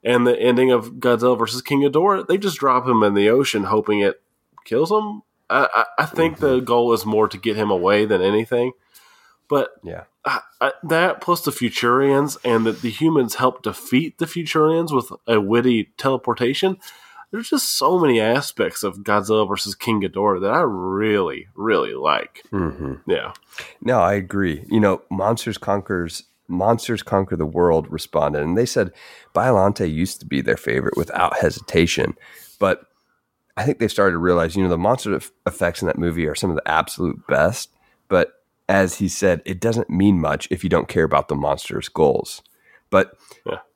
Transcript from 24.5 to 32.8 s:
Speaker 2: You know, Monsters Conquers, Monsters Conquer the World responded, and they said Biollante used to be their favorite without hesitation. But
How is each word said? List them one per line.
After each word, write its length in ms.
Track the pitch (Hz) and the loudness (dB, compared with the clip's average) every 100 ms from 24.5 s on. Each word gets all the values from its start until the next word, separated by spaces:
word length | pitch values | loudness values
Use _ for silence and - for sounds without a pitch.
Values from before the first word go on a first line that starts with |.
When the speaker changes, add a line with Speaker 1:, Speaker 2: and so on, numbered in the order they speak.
| 73 - | -2 0
Speaker 2:
You 100 | 110 | 2
know, 240 | 104 92 _ | 4 2 _
Monsters 480 | 95 101 113 - 104 | -2 0 0 -4 -8
Conquers, 640 | - 101 92 95 85 - - _ - | -2 -2 -2 -4 -4 -8 -16 _ -8
Monsters 560 | 87 101 113 - 113 | 0 2 0 0 -6
Conquer 320 | - 101 98 85 | 0 0 0 -4
the 80 | |
World 460 | 78 85 87 80 78 | -4 2 2 2 0
responded, 520 | 80 - 80 73 73 | -10 -4 -2 0 0
and 140 | 78 95 | -2 0
they 100 | 123 | 0
said 260 | 135 92 - - - - | 0 -4 -6 -20 -20 -6
Biollante 580 | - 120 110 98 107 90 | -2 2 4 2 2 -2
used 280 | 78 95 - | -2 -4 -6
to 60 | - | -6
be 160 | 69 | -4
their 140 | 55 57 | -2 -2
favorite 400 | - 62 - - | -2 -2 -2 -4
without 400 | - - 85 85 | -4 -2 -2 0
hesitation. 760 | 82 - - 82 85 - - - - - - _ | -2 -2 -2 2 2 0 -4 -6 -18 -20 -20 _
But 260 | 98 90 | -2 -2